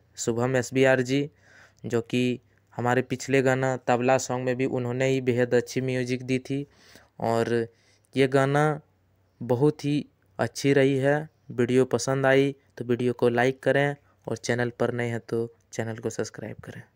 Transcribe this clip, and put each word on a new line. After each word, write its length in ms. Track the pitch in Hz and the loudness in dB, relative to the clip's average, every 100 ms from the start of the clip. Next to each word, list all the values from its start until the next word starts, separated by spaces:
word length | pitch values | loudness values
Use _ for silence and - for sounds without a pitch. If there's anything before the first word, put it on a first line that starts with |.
| _ - | _ -8
शुभम 380 | - 113 123 131 | -4 -2 0 0
एसबीआर 460 | 117 131 131 131 | -2 2 4 2
जी, 280 | 123 139 143 - _ - - _ | 0 -2 -4 -10 _ -20 -20 _
जो 180 | 113 117 | -4 -4
कि 380 | - 123 123 120 - _ _ | -2 0 0 -2 -10 _ _
हमारे 280 | - 120 123 | -4 0 0
पिछले 380 | 127 127 - 135 | 0 -6 0 2
गाना 340 | 131 131 131 127 - | 4 2 0 -2 0
तबला 300 | 120 123 131 | 2 2 2
सॉन्ग 260 | - 127 127 | 0 -4 -2
में 100 | 123 | -2
भी 100 | 131 | -2
उन्होंने 400 | 131 120 127 135 | -2 -4 -2 0
ही 140 | 135 | 2
बेहद 320 | 127 120 123 123 | 0 0 2 2
अच्छी 260 | 117 131 | 0 -4
म्यूजिक 420 | 131 127 123 127 | -4 -4 -4 -6
दी 160 | 127 131 | -2 -4
थी। 260 | - 139 143 _ - - _ - | -2 -8 -8 _ -20 -20 _ -6
और 460 | 113 117 113 117 113 _ _ _ _ 127 | 0 0 2 0 -4 _ _ _ _ 0
ये 120 | 135 | 2
गाना 520 | 139 135 143 156 151 - _ _ _ _ _ | 2 2 2 2 0 -10 _ _ _ _ _
बहुत 440 | 120 123 151 151 143 | -4 2 2 0 -2
ही 200 | 147 - _ _ - | -4 -4 _ _ -4
अच्छी 340 | 117 - 139 | -4 -2 2
रही 240 | 139 135 135 | 4 4 2
है। 200 | 135 147 156 _ - | 0 0 -4 _ -10
वीडियो 320 | 120 120 127 127 | -2 2 4 2
पसंद 400 | 120 - 135 135 | 0 -2 0 4
आई 300 | 135 139 135 _ - | 4 4 -2 _ -14
तो 80 | 120 | -4
वीडियो 280 | 120 123 | 0 0
को 140 | 117 123 | 2 2
लाइक 320 | 120 127 135 | 4 0 0
करें 320 | 135 135 143 143 _ _ - | 0 2 0 -2 _ _ -10
और 100 | 113 | -8
चैनल 320 | - 120 120 - | -2 -2 -2 -2
पर 140 | 120 | -2
नए 140 | 120 120 | -2 -4
हैं 120 | 117 | -6
तो 280 | - 117 117 - _ | -4 -4 -4 -10 _
चैनल 260 | - 113 113 | -8 -6 -6
को 120 | 117 | -6
सब्सक्राइब 460 | - 110 - 107 - | -6 -6 -8 -14 -14
करें। 180 | - 113 - | -16 -18 -20